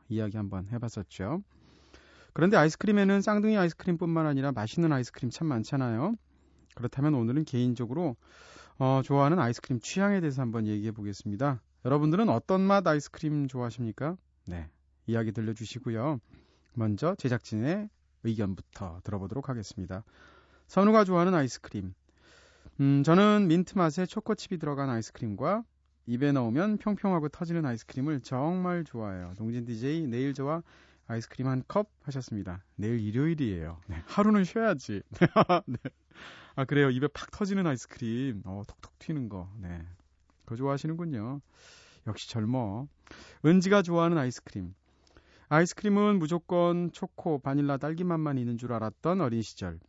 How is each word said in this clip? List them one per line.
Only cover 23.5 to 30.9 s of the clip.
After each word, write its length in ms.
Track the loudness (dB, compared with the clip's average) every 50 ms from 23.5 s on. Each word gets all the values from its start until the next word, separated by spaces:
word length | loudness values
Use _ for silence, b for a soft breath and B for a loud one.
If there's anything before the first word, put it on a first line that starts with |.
| 4 2 2 0 0 0
맛의 300 | 2 2 0 0 -4 -4
초코칩이 500 | -6 -6 -4 -4 -4 -4 -4 -6 -8 -6
들어간 320 | -4 -4 -4 -2 -2 -2
아이스크림과 760 | -2 -2 -4 -6 -8 -8 -8 -6 -4 -2 -2 -2 -2 -2 -4 -8 _ _ _ _ _ _ _ -6
입에 240 | -2 0 2 2
넣으면 480 | 2 2 2 2 0 0 2 0 0 0
평평하고 500 | 0 -2 -2 0 0 0 0 0 0 -2
터지는 340 | -4 -6 -6 -4 -2 -2 -2 -2
아이스크림을 540 | -4 -6 -8 -8 -6 -4 -2 -2 -2 -4
정말 600 | -4 -4 -4 -2 0 0 0 0 0 -2 -2 -2 -4
좋아해요. 500 | -6 -8 -8 -6 -6 -6 -8 -8 -10 -8 -6
동진 280 | -6 -4 -4 -4 -6
디제이, 420 | -6 -6 -4 -4 -4 -2 -2 -2 -4
내일 260 | -2 -2 -2 -2 -4
저와 300 | -4 -4 -4 -4 -4 -6 b b b b b